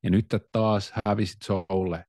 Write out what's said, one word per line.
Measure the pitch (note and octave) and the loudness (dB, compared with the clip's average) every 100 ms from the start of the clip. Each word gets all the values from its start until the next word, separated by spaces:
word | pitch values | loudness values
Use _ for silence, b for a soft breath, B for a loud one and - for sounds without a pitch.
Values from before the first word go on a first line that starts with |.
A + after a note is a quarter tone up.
Ja | F#2 | 2
nyt | F#2+ G#2+ G#2 - | 2 2 -4 -2
taas | A2+ A2 G#2 - - G#2+ | 0 2 2 -2 -6 -2
hävisit | G#2 G#2 - | 0 -2 -6
Zhoulle | - G2 F2 F#2+ F#2 E2 | -4 -4 -2 -2 -2 -4